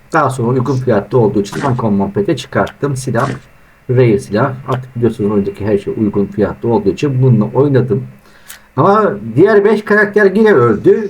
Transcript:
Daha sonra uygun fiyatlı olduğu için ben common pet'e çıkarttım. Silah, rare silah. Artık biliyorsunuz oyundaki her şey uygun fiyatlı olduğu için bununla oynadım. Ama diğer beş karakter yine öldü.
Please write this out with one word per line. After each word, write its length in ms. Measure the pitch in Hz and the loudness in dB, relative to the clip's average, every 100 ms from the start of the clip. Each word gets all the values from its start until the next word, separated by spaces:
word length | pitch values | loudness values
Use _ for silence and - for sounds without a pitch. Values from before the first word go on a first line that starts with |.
| _ | _
Daha 160 | 160 139 | 0 0
sonra 180 | 127 117 | -2 -2
uygun 280 | 131 123 131 | -2 -2 -2
fiyatlı 420 | 123 104 - 131 | 0 -2 0 0
olduğu 240 | 104 104 | 2 0
için 200 | 101 - 143 | -4 -4 -4
ben 100 | 117 | -2
common 360 | 110 98 98 | 0 0 -2
pet'e 240 | 104 101 147 | -2 -2 -4
çıkarttım. 600 | - 110 95 - 143 131 | -4 -4 -4 -4 -6 -4
Silah, 340 | 127 113 131 131 - - _ _ - | -4 -4 -4 -6 -14 -20 _ _ -2
rare 300 | 123 120 98 | 2 4 2
silah. 340 | - 101 139 - - | 0 -2 -2 -4 -6
Artık 280 | 127 - 120 | -6 -6 -4
biliyorsunuz 360 | 117 - 101 | -2 0 -2
oyundaki 340 | 104 98 - 101 | -2 -4 -6 -2
her 120 | 101 | -2
şey 160 | - 110 | -2 -2
uygun 280 | 107 101 98 | -2 -2 -4
fiyatlı 440 | - 92 - 117 | -2 -4 -2 -2
olduğu 200 | 120 98 | 0 0
için 320 | 85 147 127 | -2 -2 2
bununla 240 | 131 107 104 | 2 2 2
oynadım. 500 | 131 147 131 104 101 - - - - - - _ 131 | 0 2 2 0 -2 -6 -14 -20 -20 -20 -20 _ 0
Ama 360 | 175 214 196 101 113 117 | 2 2 0 -2 -4 2
diğer 300 | 202 208 202 | 4 4 4
beş 200 | 214 - | 0 0
karakter 460 | 208 202 208 196 196 | 0 2 2 2 4
yine 180 | 220 | 4
öldü. 560 | 156 120 101 170 220 | 4 2 2 2 2